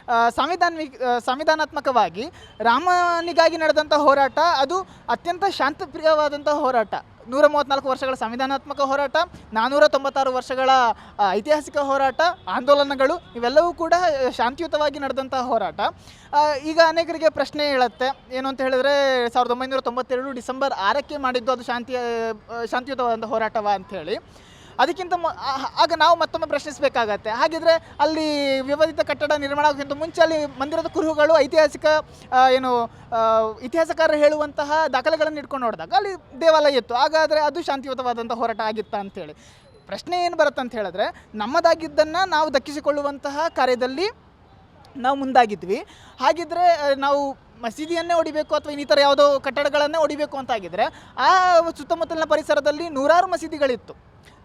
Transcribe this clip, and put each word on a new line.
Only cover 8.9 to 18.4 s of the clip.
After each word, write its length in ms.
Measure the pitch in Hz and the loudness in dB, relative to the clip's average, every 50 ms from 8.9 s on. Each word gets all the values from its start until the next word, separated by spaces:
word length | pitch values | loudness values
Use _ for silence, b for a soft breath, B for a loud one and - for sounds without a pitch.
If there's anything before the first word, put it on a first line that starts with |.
| 269 277 285 269 - 311 349 359 B B B - 214 | 0 -2 -2 0 0 -2 -2 -2 B B B -6 -4
ನಾನೂರ 340 | 220 226 254 277 294 302 | -2 -2 0 4 4 4
ತೊಂಬತ್ತಾರು 460 | 294 294 269 277 277 - 277 277 262 254 | 4 4 2 -2 -2 -2 -2 -2 0 -2
ವರ್ಷಗಳ, 380 | 254 247 - 262 254 262 262 262 262 247 226 202 B B B B - | -4 -6 -6 -4 0 2 4 4 4 4 2 0 B B B B -2
ಆ, 120 | 208 190 | 0 0
ಐತಿಹಾಸಿಕ 460 | 180 - - 302 302 302 285 277 - 294 | 0 -2 0 0 0 0 0 -4 -4 -4
ಹೋರಾಟ, 420 | 285 277 269 277 269 269 - - 320 359 349 - - 185 | -2 0 0 2 2 0 0 0 0 0 0 -2 -6 -6
ಆಂದೋಲನಗಳು, 760 | 185 247 247 269 285 285 285 277 285 262 269 277 339 339 - - - | -6 -4 2 4 4 4 4 0 0 0 0 0 0 -2 -6 -10 -10
ಇವೆಲ್ಲವೂ 360 | 240 233 240 269 302 339 349 349 | -4 -4 2 4 4 4 4 0
ಕೂಡ, 220 | 349 339 320 339 349 | -4 0 0 2 2
ಆ, 300 | 359 339 294 269 262 247 | 2 0 0 0 -2 -2
ಶಾಂತಿಯುತವಾಗಿ 680 | 254 - 226 240 277 277 339 311 - 302 302 294 277 302 | -2 -2 -2 -2 -2 -4 -6 -4 -2 -2 -2 -2 -2 -4
ನಡೆದಂಥ 360 | 285 269 254 269 262 254 269 | -6 -6 -6 -6 -6 -6 -6
ಹೋರಾಟ. 460 | 262 240 247 226 226 196 170 156 196 214 302 - B B B B B B B - | -6 -4 -2 -2 -2 -2 -4 -4 -4 -4 -4 -4 B B B B B B B 0
ಆ, 200 | 294 302 302 294 | 2 2 2 0
ಈಗ 260 | 269 285 311 320 330 330 | -2 -4 -2 4 4 4
ಅನೇಕರಿಗೆ 420 | 320 320 339 339 302 330 311 320 311 | 4 4 0 -2 -4 -4 0 0 0
ಪ್ರಶ್ನೆ 380 | 302 294 269 - - 294 294 | 0 0 -4 -4 -4 -4 -2
ಹೇಳುತ್ತೆ, 680 | 294 277 254 247 233 - - 254 262 269 - - - 254 | 0 2 2 0 0 0 -2 -4 -4 -4 -6 -12 -10 -8
ಏನು 140 | 254 | -6